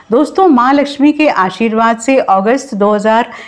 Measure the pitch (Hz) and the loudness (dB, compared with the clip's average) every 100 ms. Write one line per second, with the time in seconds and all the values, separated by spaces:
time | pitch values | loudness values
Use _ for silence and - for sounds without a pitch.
0 | - 226 294 - 381 254 240 285 285 - | -2 0 0 0 2 2 2 2 0 0
1 | 285 294 302 - 185 185 226 220 226 226 | 0 2 0 0 -4 -2 -2 0 0 -2
2 | 247 269 - 190 202 269 277 202 202 208 | 0 0 2 0 2 -2 -4 -2 0 0
3 | 214 220 240 - | 0 0 -2 -8